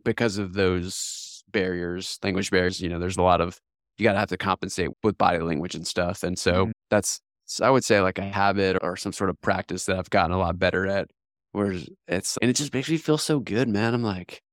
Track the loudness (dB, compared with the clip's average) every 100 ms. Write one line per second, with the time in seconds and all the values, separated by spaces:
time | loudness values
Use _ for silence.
0 | -2 0 0 0 -4 0 2 2 -2 -6
1 | -10 -10 -14 -18 _ -2 0 -2 -4 -6
2 | -8 -6 -4 -2 0 2 2 -2 -4 -4
3 | -2 2 4 4 2 -4 _ _ _ -2
4 | 0 2 0 -2 -2 -2 -4 -4 -4 0
5 | -2 2 2 2 0 -2 -4 -8 -6 -2
6 | -2 -2 -4 -2 2 2 0 -4 _ 0
7 | 0 -6 _ _ -12 0 4 4 4 4
8 | 4 -2 -4 0 2 4 2 2 -2 -4
9 | -8 -2 -2 0 -2 -2 -2 -6 -2 -2
10 | 2 2 4 2 0 2 2 2 0 -2
11 | -4 _ _ _ _ -2 -2 -2 -8 -16
12 | -4 -2 -2 0 0 0 -2 -4 -2 -2
13 | 2 0 2 -2 0 0 0 2 2 2
14 | 0 -4 -8 -18 _